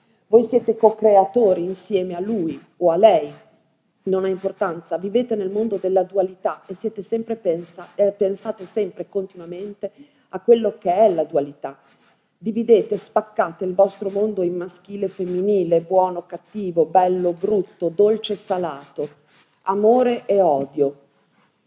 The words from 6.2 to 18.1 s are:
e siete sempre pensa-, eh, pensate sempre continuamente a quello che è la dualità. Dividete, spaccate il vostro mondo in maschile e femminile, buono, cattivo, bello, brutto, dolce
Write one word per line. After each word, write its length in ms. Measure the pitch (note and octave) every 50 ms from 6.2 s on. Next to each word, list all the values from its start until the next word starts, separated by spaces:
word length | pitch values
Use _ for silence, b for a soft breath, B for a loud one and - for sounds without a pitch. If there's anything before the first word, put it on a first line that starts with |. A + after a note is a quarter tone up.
| F#3 F#3+ F#3 - - F3+ D#3 - _
e 80 | - F#3+
siete 260 | - - G#3+ A3 G#3
sempre 340 | F#3 - A3+ A3+ A3+ - A3+
pensa-, 540 | A3+ - F#3 E3 E3+ F3 - - F#3 F3 - _
eh, 160 | - G3+ G3
pensate 540 | G3+ - G3+ F#3+ G3 G3 - A3+ G#3+ - F#3
sempre 440 | E3+ - A3 G#3 F3+ E3+ F3 E3+ -
continuamente 800 | - G3+ F#3+ F#3+ - F3+ E3+ E3+ F3 F3+ G3+ G#3 G3+ _ - G3 B B C#4+ B B B B B
a 100 | - F#3
quello 360 | - - A#3+ A#3 A3 G3+ -
che 160 | - - F#3 F3
è 180 | G3 A3+ G#3
la 120 | F3 D#3+ D#3
dualità. 560 | D3+ D#3+ C#3+ C#3+ C#3+ C#3 _ - C#3 C#3 _ b b b b b b b b _ _ _
Dividete, 600 | _ E3+ A3 G3+ A#3 A3 - A#3 G3 A3 A3+ G#3
spaccate 680 | F#3 - - - G#3+ G#3 - - - F#3+ E3 E3+ - F#3+
il 80 | F#3 F3+
vostro 380 | F#3 G3 G3 - - G#3 F#3+
mondo 320 | G3 G3+ G#3+ A3 G#3 G3 -
in 120 | F#3 F3+
maschile 500 | F3 F3 F#3 - - - - G3+ G3+ G3
e 40 | F#3+
femminile, 720 | - - F#3 F3+ F3+ F3+ F#3+ G#3 G#3 G3 F3 E3 E3+ E3
buono, 460 | E3 E3 F#3 F#3 F#3 F3+ F3+ F3 -
cattivo, 580 | _ F3 - - _ - G#3+ G3+ F3+ E3 E3+ D#3
bello, 480 | D#3+ E3+ F#3+ F3+ F3+ F#3 F#3 F3+ F3 E3+
brutto, 560 | E3+ F#3 G#3 G#3+ G3+ F3 - _ _ F3 E3+
dolce 440 | E3 D#3+ G3+ G#3